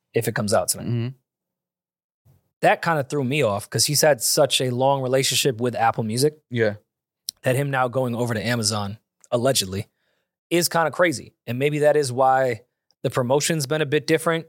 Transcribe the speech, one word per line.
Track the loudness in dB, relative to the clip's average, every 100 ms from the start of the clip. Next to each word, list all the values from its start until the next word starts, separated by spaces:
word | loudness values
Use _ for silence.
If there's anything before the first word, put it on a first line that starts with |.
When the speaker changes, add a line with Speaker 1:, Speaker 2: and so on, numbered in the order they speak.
| _
Speaker 1:
if | -4 -2
it |
comes | -2 0
out | 0 0
tonight. | -4 -4
Speaker 2:
Mm-hmm. | -4 -4 -10 _ _ _ _ _ _ _ _ _ _ _ _ _ 0
Speaker 1:
That | 2 2
kinda | 2 0
threw | -2 -2
me | -2 0
off, | 0 0 -4
'cause | -2 0
he's | 2
had | 4 4
such | 0 2 2 2
a | -2
long | 0 2 2
relationship | 0 0 2 0 0 0
with | -2
Apple | 0 0 0
Music | -2 0 0 -2 -6
Speaker 2:
Yeah. | 0 0 -2 _ _ _ _ -16 -6
Speaker 1:
that | -2 0
him | 0
now | 0 0
going | 0 -2
over | -2 -2
to | -2 -2
Amazon, | -2 -2 -2 -6 -10 _ _ -4
allegedly, | 0 0 0 -2 -6 -8 _ _ _ _ _ -2
is | -2 0
kinda | 0 0
crazy. | 2 0 0 -10 _ -8
And | -2
maybe | -2 2
that | 2 2
is | 0
why | 2 2 2 0 -2 _ _ _ _
the | -4
promotion's | -2 2 2 0 -2 -2
been | -2
a | 0
bit | -2 0
different | 0 0 -2